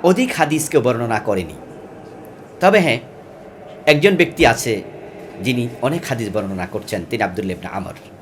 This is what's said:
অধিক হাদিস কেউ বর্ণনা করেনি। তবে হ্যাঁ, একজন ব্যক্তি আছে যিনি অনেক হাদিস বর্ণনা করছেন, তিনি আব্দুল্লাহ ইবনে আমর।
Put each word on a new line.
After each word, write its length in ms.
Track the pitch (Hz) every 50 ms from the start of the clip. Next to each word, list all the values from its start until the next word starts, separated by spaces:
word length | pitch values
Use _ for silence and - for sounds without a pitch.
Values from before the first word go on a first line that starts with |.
| -
অধিক 280 | 175 185 254 254 254 -
হাদিস 320 | - 160 147 156 151 151 -
কেউ 120 | - 147
বর্ণনা 380 | 113 127 120 117 120 117 113 107
করেনি। 340 | - - 101 92 87 78 - - - - - - - - - - - - - - - - - - - - - -
তবে 200 | - 190 214 208
হ্যাঁ, 200 | 180 156 117 127 - - - - - - - - - - - - - - - - -
একজন 300 | - 151 147 151 202 190
ব্যক্তি 300 | 165 170 170 - - 165
আছে 360 | 127 113 - - 123 110 98 - - - - - - - - - - - 82
যিনি 260 | 92 120 127 123 120 117 120 -
অনেক 240 | - 131 156 170 - -
হাদিস 200 | 135 117 117 104 90
বর্ণনা 320 | 107 98 95 98 95 90
করছেন, 400 | 95 - 104 - - - 98 85 -
তিনি 140 | 110 110 107
আব্দুল্লাহ 340 | 95 90 - - 95 90
ইবনে 120 | 90 - 85
আমর। 240 | 71 98 92 85 - - - - - -